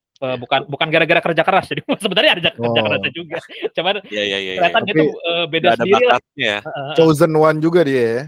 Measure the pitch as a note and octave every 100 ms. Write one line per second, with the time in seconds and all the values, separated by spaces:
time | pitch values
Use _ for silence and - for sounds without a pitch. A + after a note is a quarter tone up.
0 | _ - C3 B2+ B2 C3+ C#3 C#3 D#3+ D#3+
1 | D#3+ E3+ F3+ E3 D#3+ F#3+ - D3 - C4
2 | G#3 F#3 D4+ F3+ E3 - A#2 A#2 C3+ C#3+
3 | D3 D3 E3+ D#3+ - A4+ - - E3+ G3+
4 | - G#3 G3+ G3 F#3+ F#3 E3+ G3 F#3+ D#3
5 | D3+ - E3+ E3+ E3 D#3+ - A#2 D3 G3
6 | - B2 _ - A#2+ G#2 C#3+ D3 C#3 D3+
7 | D#3+ D3 E3 D#3 D#3 D#3 D#3+ F3 D3 C3
8 | A#2 A#2+